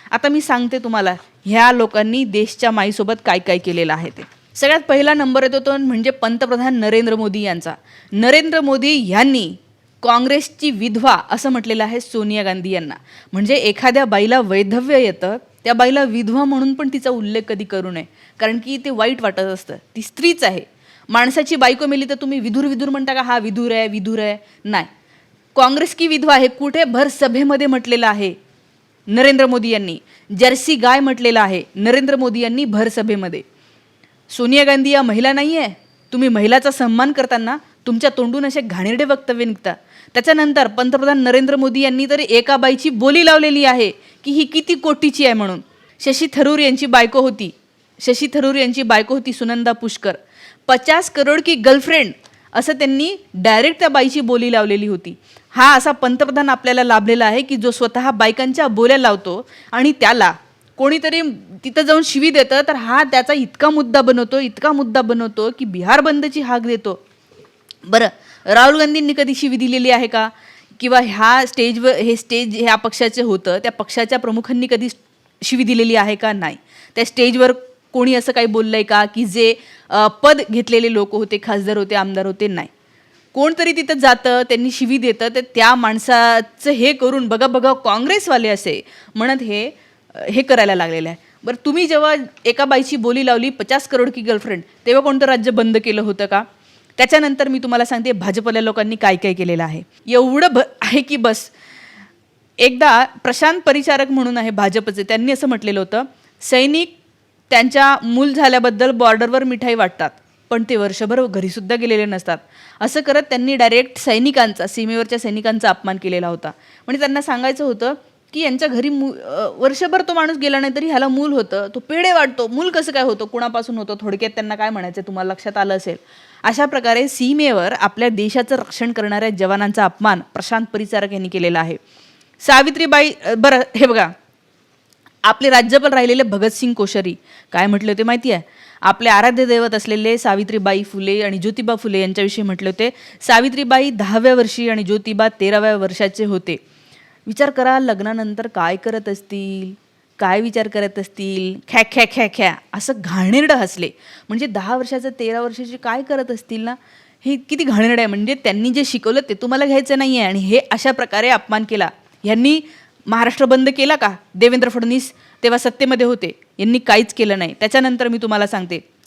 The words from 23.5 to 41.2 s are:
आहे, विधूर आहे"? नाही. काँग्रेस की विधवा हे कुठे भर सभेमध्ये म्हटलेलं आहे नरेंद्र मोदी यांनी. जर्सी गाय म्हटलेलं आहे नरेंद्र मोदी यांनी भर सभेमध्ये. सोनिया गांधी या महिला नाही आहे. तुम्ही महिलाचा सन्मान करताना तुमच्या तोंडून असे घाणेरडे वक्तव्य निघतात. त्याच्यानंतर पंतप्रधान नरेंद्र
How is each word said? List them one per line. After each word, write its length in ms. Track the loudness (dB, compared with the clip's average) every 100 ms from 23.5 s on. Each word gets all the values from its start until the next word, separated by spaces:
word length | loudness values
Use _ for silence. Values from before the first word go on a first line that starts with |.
| -4 -2
आहे, 160 | -2 -2
विधूर 300 | -4 -6 -4
आहे"? 180 | -4 -6 _ _
नाही. 220 | -4 -4 -4 _ _ _ _ _ _ 2
काँग्रेस 380 | 2 2 -4
की 120 | -2 -2
विधवा 300 | 0 4 4
हे 120 | 4
कुठे 360 | 0 -4 0
भर 240 | 0 0 0
सभेमध्ये 580 | 0 0 0 0 2 0
म्हटलेलं 400 | 0 0 0 0
आहे 280 | 0 -4 -6 _ _ _ _ _ _ -2
नरेंद्र 400 | 2 4 6 4
मोदी 220 | 2 -2
यांनी. 300 | -4 -4 -10 _ _ -10 2
जर्सी 360 | 4 4 0
गाय 260 | 2 4 4
म्हटलेलं 400 | 2 0 2 2
आहे 220 | 2 0 -6
नरेंद्र 420 | -4 2 2 2 0
मोदी 240 | 0 -2
यांनी 240 | -2 -2
भर 240 | -2 -2 -2
सभेमध्ये. 540 | -2 -4 -4 -6 -10 -14 _ _ _ _ _ _ _ -16 -4
सोनिया 280 | 2 4
गांधी 260 | 4 4 4
या 120 | 2
महिला 300 | 2 2 2
नाही 240 | 0 0 -2
आहे. 180 | -4 -8 _ _ _
तुम्ही 160 | -2 0
महिलाचा 420 | 2 4 4 2
सन्मान 420 | -2 0 2 0
करताना 440 | 0 -2 -2 -4 -8 -10 _ -6
तुमच्या 240 | 0 0 0
तोंडून 300 | -4 -2 -4
असे 140 | -4
घाणेरडे 440 | -6 -6 -4 -2
वक्तव्य 400 | 0 -2 -2 -4
निघतात. 320 | -4 -6 -8 -10 _ _ _
त्याच्यानंतर 520 | -2 2 2 4 2 0
पंतप्रधान 520 | 0 0 0 2
नरेंद्र 380 | 2